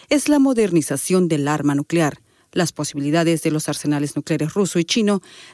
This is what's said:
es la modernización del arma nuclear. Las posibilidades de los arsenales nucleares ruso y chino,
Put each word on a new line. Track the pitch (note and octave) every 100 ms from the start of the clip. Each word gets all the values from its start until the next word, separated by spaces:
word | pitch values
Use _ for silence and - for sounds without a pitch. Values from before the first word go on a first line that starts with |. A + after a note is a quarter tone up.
| -
es | D4 D4
la | D4
modernización | C4+ A#3 G3+ E3+ - C#3+ - F#3 F3
del | D3+ C#3+
arma | D3+ C#3+
nuclear. | C#3+ D3 E3+ D3 - _ _ _
Las | F#3 -
posibilidades | - - D3 C#3+ E3 E3 D#3+
de | D#3+
los | D3+ D3+
arsenales | C#3+ D3 D3 D3 -
nucleares | - D3+ D#3
ruso | G3+ F3+ F3
y |
chino, | E3 A#3 G#3 G3 - - -